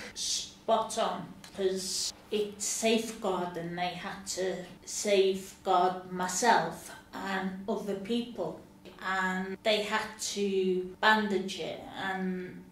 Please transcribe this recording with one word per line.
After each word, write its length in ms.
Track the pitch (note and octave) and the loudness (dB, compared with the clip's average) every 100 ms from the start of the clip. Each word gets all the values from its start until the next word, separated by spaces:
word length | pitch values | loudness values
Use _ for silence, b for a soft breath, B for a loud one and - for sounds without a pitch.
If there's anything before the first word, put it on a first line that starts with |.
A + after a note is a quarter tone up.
| - | -10
spot 840 | - - - - - - A3 A3 A3+ | -6 -2 -2 -4 -4 2 2 2 0
on, 360 | G3+ F3+ E3 - - - | 0 -2 -8 -14 -10 0
'cause 580 | F#3+ F#3+ - - - - - | 0 0 -2 -4 -4 -6 -4
it's 340 | G#3 G#3 - - | -2 -2 -4 -4
safeguarding. 1120 | - A3+ A3+ - - G3+ F3+ F3 E3 E3+ F3 | 0 4 4 2 -2 0 0 -2 -4 -6 -4
They 140 | F3+ | -4
had 360 | E3+ G3 - - F3+ | -4 -8 -8 -6 -2
to 260 | F#3+ F3 - - - | -2 -2 -8 -14 -10
safeguard 1300 | - G#3 G3 F#3+ F#3+ - - G3 F#3 F3+ F#3 - | -4 4 6 6 2 -4 -4 4 6 6 2 -4
myself 800 | F#3 F#3 - A#3+ F#3 E3 - - - - | -4 -2 4 6 6 4 -6 -12 -16 -14
and 520 | G3+ G3 F#3+ F#3+ - - | -8 -4 -2 -4 -4 -4
other 280 | G3+ G3+ F#3+ | -2 -2 -4
people, 680 | G#3+ A#3 A#3 - E3 E3+ - - - - | -2 -2 -2 -4 -6 -6 -14 -20 -20 -8
and 560 | - F#3+ F#3 F#3 F#3+ G3 | -2 0 2 0 -2 -2
they 200 | A3 G#3 | 2 2
had 360 | G#3 G#3+ G#3+ - | 2 -2 -2 -6
to 760 | - G3+ G3+ F#3+ F#3 F3+ F#3 - | -4 0 2 2 2 2 -2 2
bandage 580 | G#3+ G#3+ G#3 F#3 F#3+ - | 6 6 4 0 0 -4
it, 220 | - - - - | -6 -8 -10 -4
and 680 | F#3+ F#3+ F#3 F#3 F3+ F3 F#3 | -2 0 -2 -2 -6 -12 -16